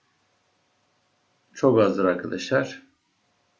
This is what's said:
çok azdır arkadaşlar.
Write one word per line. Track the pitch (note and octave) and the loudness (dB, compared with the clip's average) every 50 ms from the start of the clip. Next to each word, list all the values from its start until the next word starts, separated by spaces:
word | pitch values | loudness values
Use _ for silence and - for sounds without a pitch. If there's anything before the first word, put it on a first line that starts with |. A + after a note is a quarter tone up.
| _ _ _ _ _ _ _ _ _ _ _ _ _ _ _ _ _ _ _ _ _ _ _ _ _ _ _ _ _ _ - | _ _ _ _ _ _ _ _ _ _ _ _ _ _ _ _ _ _ _ _ _ _ _ _ _ _ _ _ _ _ -10
çok | - - C3+ A#2 A2+ | 0 2 2 4 4
azdır | G#2 G2 F2+ G2 F#2+ | 4 2 2 0 0
arkadaşlar. | F#2 F2+ F2+ - F2 F#2 F2+ - - C3 C#3 C3+ - - - - _ _ _ _ _ _ _ _ _ _ _ _ _ _ _ | 0 0 -2 -4 -8 -8 -8 -6 -2 -2 -2 -2 -2 -8 -16 -20 _ _ _ _ _ _ _ _ _ _ _ _ _ _ _